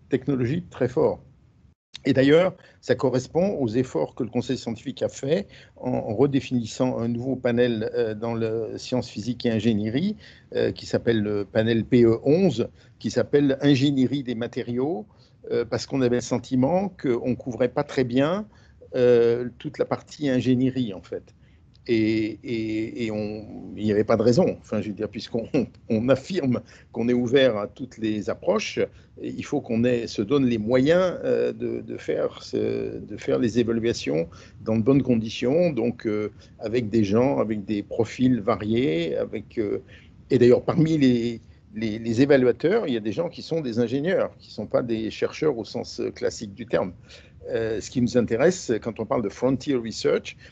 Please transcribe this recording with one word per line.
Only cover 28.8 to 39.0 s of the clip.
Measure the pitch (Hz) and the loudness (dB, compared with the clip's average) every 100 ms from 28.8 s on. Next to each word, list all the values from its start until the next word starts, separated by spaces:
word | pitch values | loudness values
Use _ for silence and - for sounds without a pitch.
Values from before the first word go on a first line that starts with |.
| 98 - - - | -4 -4 -20 -12
il | - 127 | -10 -10
faut | 120 147 | -4 -4
qu'on | - 113 | -2 0
ait, | 123 120 113 | 2 2 -2
se | - | -4
donne | 101 143 127 | 0 2 2
les | 117 | 0
moyens, | 107 127 139 175 185 160 | 2 2 4 4 2 -2
euh, | 135 120 123 | -2 0 0
de, | 113 120 117 | -2 -6 -6
de | 113 120 | -8 -10
faire | - - - - | -4 -2 -2 -6
ce, | - 113 78 - 55 110 | -6 -4 -2 -2 -6 -8
de | 107 107 | -12 -10
faire | - 135 | -2 0
les | 123 117 | 2 2
évaluations | 117 113 113 113 - 143 165 - - - | 2 0 0 -2 -2 -4 -4 -10 -20 -12
dans | - 110 | -2 0
de | |
bonnes | 110 139 | 4 4
conditions, | 127 117 110 - 120 156 175 | 4 0 0 -4 0 2 2
donc, | 127 120 117 117 | 2 -2 -2 -4
euh, | 107 104 - - - | -2 -4 -10 -20 -10
avec | 107 117 107 | -4 -2 0
des | 113 | 2
gens, | 101 107 127 135 | 4 4 2 2
avec | 107 110 | -2 -4
des | 95 104 | -4 -6
profils | 101 - 110 - 127 123 | -4 -2 -2 2 2 2
variés, | 101 101 107 113 139 160 | 0 -2 0 0 2 0